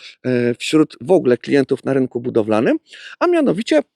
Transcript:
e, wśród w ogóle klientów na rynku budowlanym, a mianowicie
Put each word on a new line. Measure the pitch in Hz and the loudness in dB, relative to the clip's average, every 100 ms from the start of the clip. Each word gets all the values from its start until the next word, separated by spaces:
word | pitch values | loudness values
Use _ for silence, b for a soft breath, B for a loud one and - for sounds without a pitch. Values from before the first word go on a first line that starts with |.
| B B 127 | B B -2
e, | 123 120 120 | 0 0 -2
wśród | - 156 147 - | -2 0 0 -4
w | 117 | 0
ogóle | 180 123 120 | 2 2 0
klientów | - 139 131 135 | 2 0 0 -2
na | 131 | -2
rynku | 135 127 120 | -2 -2 -4
budowlanym, | 123 113 107 107 165 311 B B B B | -4 -2 0 0 0 -2 B B B B
a | 339 | 0
mianowicie | 339 247 170 - 311 - | 2 0 -2 0 -2 -2